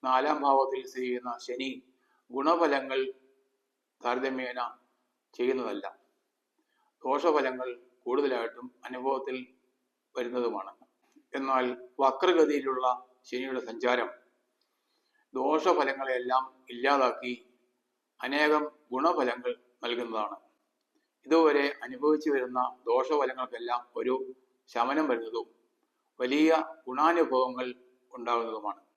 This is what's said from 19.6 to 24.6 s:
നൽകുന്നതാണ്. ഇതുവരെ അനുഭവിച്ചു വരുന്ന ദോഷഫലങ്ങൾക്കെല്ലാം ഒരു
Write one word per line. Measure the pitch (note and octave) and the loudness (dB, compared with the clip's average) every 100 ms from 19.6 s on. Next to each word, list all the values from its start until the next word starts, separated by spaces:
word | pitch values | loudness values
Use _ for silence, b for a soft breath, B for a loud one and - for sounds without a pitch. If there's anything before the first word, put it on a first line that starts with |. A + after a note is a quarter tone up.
| _ _ | _ _
നൽകുന്നതാണ്. | A#2+ A#2+ A#2+ A2 G#2 G2 _ _ _ _ _ _ _ _ C#3 | -6 -4 -4 -4 -6 -8 _ _ _ _ _ _ _ _ 2
ഇതുവരെ | D#3+ D#3+ C#3+ C#3 - | 6 6 6 2 -2
അനുഭവിച്ചു | A#2+ B2+ D3 D#3 D#3 | -12 -2 2 2 2
വരുന്ന | C#3 B2+ B2+ B2+ - - | 0 0 -2 -2 -4 0
ദോഷഫലങ്ങൾക്കെല്ലാം | B2 C3 D3+ C3 B2+ B2+ A#2+ A#2+ B2 - - | 2 2 0 0 -2 -8 -8 -4 -4 -6 -6
ഒരു | A#2 C3 C3 - _ _ | -2 -2 -4 -14 _ _